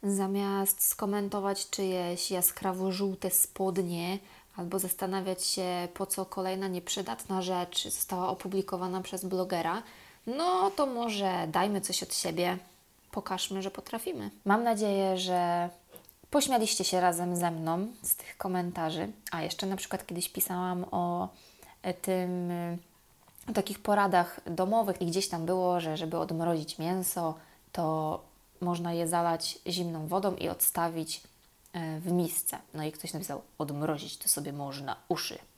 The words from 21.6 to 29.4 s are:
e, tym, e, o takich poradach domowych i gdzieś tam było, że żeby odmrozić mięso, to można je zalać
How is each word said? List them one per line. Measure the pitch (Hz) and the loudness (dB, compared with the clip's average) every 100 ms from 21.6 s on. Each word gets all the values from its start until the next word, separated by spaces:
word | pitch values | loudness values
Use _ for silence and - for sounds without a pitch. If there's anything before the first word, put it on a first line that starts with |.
| - - | -20 -8
e, | - | -6
tym, | 180 - 185 180 180 175 | -4 0 0 2 0 -2
e, | 175 170 175 - _ _ _ - - - | -2 -2 -6 -8 _ _ _ -20 -18 -4
o | |
takich | 220 196 202 | -2 0 -4
poradach | - 208 196 180 175 - - | 2 4 6 6 2 -2 -8
domowych | 170 185 220 202 180 | 0 2 4 2 2
i | 175 | 0
gdzieś | 170 190 | 0 0
tam | 170 160 | -2 0
było, | 185 180 180 | 2 4 2
że | 165 156 | 0 -2
żeby | 160 165 | -2 -2
odmrozić | 165 160 165 165 151 - | 0 0 2 2 -2 -4
mięso, | 160 185 180 - 165 156 - - - | 0 0 0 0 -2 -2 -12 -20 -12
to | - 160 160 156 - - - _ - | -2 0 2 0 -2 -8 -20 _ -6
można | 175 175 170 | -2 0 0
je | 170 170 | 0 2
zalać | 170 170 165 | 4 4 2